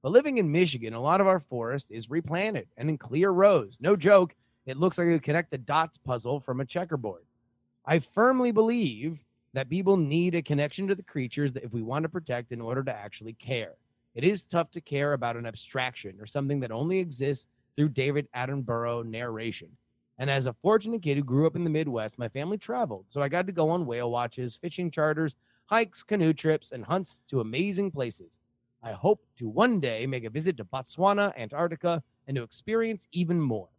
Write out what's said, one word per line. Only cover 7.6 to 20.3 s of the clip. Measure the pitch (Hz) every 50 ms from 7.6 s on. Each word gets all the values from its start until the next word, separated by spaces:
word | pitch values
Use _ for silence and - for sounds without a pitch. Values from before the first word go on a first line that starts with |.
| _ _ _ _ _
I | - 156 170
firmly | - _ _ 196 220 254 262 254 247 247
believe | 220 214 220 226 240 240 214 143 110 104 123 160 165 151 _ _ _ _ _ _ -
that | 135 135 123
people | 151 185 190 185 196
need | 185 160 139 147 170 175 180 170
a | 170
connection | 147 - 151 143 147 147 - - 196 196
to | 196
the | 185
creatures | 190 - - 147 127 120 - 143 143 139 123
that | - -
if | 120
we | 110 120
want | 110 113 127 151 160
to | 160
protect | 165 180 160 - 123 120 120 _
in | 123 117
order | 117 113 123 131 135
to | 135 123
actually | 104 101 104 - - 107 113 113
care. | _ - 117 131 120 107 87 - _ _ _ _ _ _ _ _
It | 117 120
is | 180 208 185 -
tough | _ - 170 165 -
to | _ 175
care | - - 143 139 143 147 147
about | 135 117 120 117
an | 117 120
abstraction | 117 107 - - - - 135 127 127 127 - - 101 92 95
or | 107
something | 104 - 143 139 135 143 143
that | 127 117
only | 110 117 143 165 185 190
exists | 185 170 139 120 135 139 143 127 - _ _ _ _ _ _
through | - 147 156
David | 123 135 131 139 143 143 135 - -
Attenborough | 123 123 127 139 143 127 107 120 117 117 117 117 117 117
narration. | 113 110 113 123 120 113 110 113 117 107 - - - - _ _ _ _ _ _ _ _ -
And | 131
as | 143